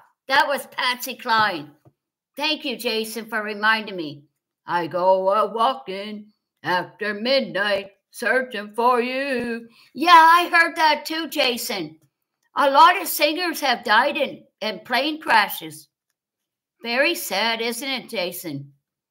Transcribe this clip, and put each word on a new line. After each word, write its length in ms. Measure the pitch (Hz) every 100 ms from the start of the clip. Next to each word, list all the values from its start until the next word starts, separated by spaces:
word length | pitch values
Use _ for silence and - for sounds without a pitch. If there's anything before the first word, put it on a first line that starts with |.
| _ _ -
That 180 | 269 311
was 220 | 269 -
Patsy 480 | - 254 247 - 233
Cline. 560 | 247 220 214 170 143 - _ _ _ _ _ -
Thank 280 | 302 302
you, 120 | 294 226
Jason, 500 | 233 220 220 226 220
for 160 | 220
reminding 540 | 208 208 214 220 214 185
me. 300 | 151 139 _ _ _ _
I 220 | - 170 165
go 420 | 180 185 190 190
a 220 | 208 202
walking 760 | 220 247 254 - 190 214 208 208 _ _ _
after 520 | 151 180 175 - 208
midnight, 800 | 202 233 269 208 170 208 196 196 _ _
searching 640 | - 214 254 247 202 208 220
for 240 | 240 247
you. 680 | 247 262 277 247 240 233 233 _ _
Yeah, 200 | 254 339
I 360 | 330 320 339 330
heard 240 | 339 339 330
that 280 | 311 294
too, 240 | - 320 320
Jason. 680 | 302 262 247 - 208 156 - _ _ _ _ _ -
A 140 | 277
lot 300 | 277 330 370
of 60 | 330
singers 500 | - 302 320 359 -
have 240 | 277 -
died 340 | 240 214 285 302
in, 280 | 240 160 - -
in 180 | 214 185
plane 360 | - 247 294 311
crashes. 680 | 311 226 196 - 160 151 - _ _ _ _ _ _ _ _ _
Very 300 | 233 240 311 349
sad, 440 | - 196 226 226
isn't 280 | 233 233 269
it, 200 | 262 180
Jason? 640 | 214 180 180 170 139 139 _ _ _ _